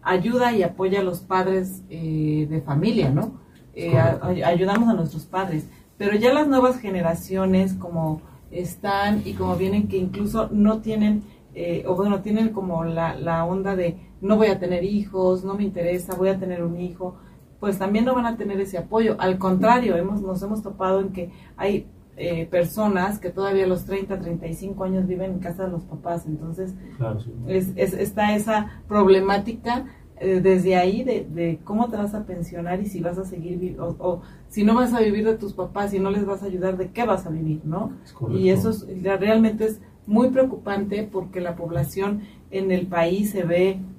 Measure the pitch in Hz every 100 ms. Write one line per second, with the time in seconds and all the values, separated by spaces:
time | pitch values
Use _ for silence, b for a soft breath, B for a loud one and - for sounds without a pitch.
0 | - 185 226 247 247 220 175 - 190 196
1 | 190 175 - 185 190 190 185 - - 165
2 | 160 156 151 151 151 156 143 143 202 226
3 | 143 143 226 - B B - - 170 165
4 | 131 - 180 180 170 170 185 208 233 220
5 | 160 160 - 185 190 156 - B B _
6 | 202 208 240 285 302 262 254 247 202 185
7 | 165 165 - 190 190 185 190 185 175 170
8 | 160 156 B B - 175 175 - 202 196
9 | 202 208 190 196 185 180 190 202 208 190
10 | 185 202 208 226 - 214 208 220 220 214
11 | 208 208 B B - 123 170 170 - 180
12 | 202 202 214 214 226 202 185 165 165 165
13 | 165 151 160 165 170 190 190 185 175 165
14 | B - 196 208 214 190 175 180 190 208
15 | 202 190 185 185 190 202 202 180 170 180
16 | 175 175 190 190 185 175 170 170 180 -
17 | 185 - B B - - 208 185 190 214
18 | 247 254 233 226 208 196 196 180 170 214
19 | 226 214 185 185 190 185 214 247 226 170
20 | 190 202 190 185 196 214 196 190 190 190
21 | 196 190 175 B B - 196 202 - -
22 | - - 165 165 165 180 175 214 214 190
23 | 190 208 180 180 196 196 190 175 - 196
24 | 196 190 175 165 165 165 196 196 190 190
25 | 185 180 190 185 175 175 185 170 - 147
26 | - 170 156 151 160 165 185 185 B B
27 | 113 107 - - - 190 185 - 196 -
28 | 202 - 208 214 214 214 214 - - 208
29 | 190 190 190 202 202 - 233 247 - B
30 | B - 190 185 190 185 180 185 180 220
31 | 254 208 151 160 170 160 - 214 240 214
32 | 208 208 214 180 170 175 170 185 208 180
33 | 165 180 190 180 165 180 180 - 170 -
34 | 180 175 B B - - 208 226 247 233
35 | 220 202 214 220 202 - 180 202 202 196
36 | 190 202 196 196 202 180 185 185 185 -
37 | 233 190 175 160 156 151 151 175 220 -
38 | - - 110 185 185 190 226 220 - 185
39 | 185 196 202 220 220 214 220 214 B B
40 | - 208 254 262 262 - - 196 202 208
41 | 214 190 175 185 175 170 165 170 - 190
42 | 196 208 B B - 190 190 185 - 175
43 | 170 190 208 196 165 175 185 190 -